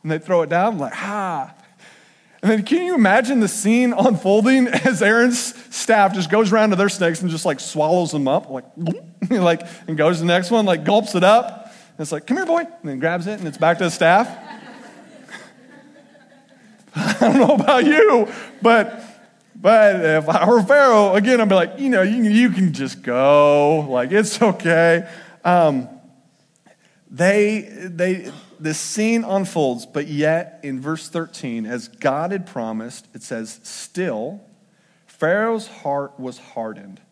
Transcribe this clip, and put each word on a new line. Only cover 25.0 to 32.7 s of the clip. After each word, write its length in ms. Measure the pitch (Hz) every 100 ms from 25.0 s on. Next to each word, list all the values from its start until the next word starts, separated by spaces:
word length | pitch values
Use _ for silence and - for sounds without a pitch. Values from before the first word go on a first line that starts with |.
| 170 - - -
Um, 440 | 170 180 160 135 123 - _ _ _ _ _ _ _ _ _ _ _
they, 460 | 131 180 208 208 214
they, 720 | 208 - 185 170 185 185 135 143 - -
this 200 | 156 156
scene 440 | - 214 220 233
unfolds, 640 | 190 196 185 170 135 120
but 220 | - 143 147
yet 540 | 147 151 165 170 -
in 180 | 143 131
verse 300 | 139 156 -
thirteen, 560 | 170 165 - 127 117 110
as 220 | 120 -
God 440 | _ 143 135 175
had 140 | 196 180
promised, 600 | 131 113